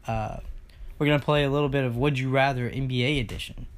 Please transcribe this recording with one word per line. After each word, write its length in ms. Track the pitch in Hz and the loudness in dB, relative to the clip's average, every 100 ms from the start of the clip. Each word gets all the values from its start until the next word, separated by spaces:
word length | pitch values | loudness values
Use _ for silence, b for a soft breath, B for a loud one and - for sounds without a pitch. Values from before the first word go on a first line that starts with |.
| - | -4
uh, 320 | 113 107 - - - - b b - | -4 -4 -8 -10 -12 -14 b b 0
we're 100 | 147 | 2
gonna 100 | 147 | 4
play 260 | - 147 | 4 2
a 60 | 139 | 4
little 180 | 143 143 | 2 2
bit 160 | 139 | 2
of 140 | 131 120 | 0 2
Would 200 | 143 131 | 2 2
You 120 | 131 | 2
Rather 400 | 135 135 127 120 | 2 2 2 -2
N 180 | 131 135 | -2 -2
B 160 | 127 | 0
A 160 | 123 147 | 2 0
edition. 460 | 101 85 - - - | -2 -6 -10 -12 -14